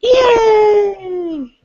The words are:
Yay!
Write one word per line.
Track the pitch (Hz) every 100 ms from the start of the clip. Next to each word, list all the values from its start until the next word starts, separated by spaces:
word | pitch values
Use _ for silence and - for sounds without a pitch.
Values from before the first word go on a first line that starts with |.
Yay! | 466 508 494 466 453 427 427 415 403 392 381 370 349 320 254 _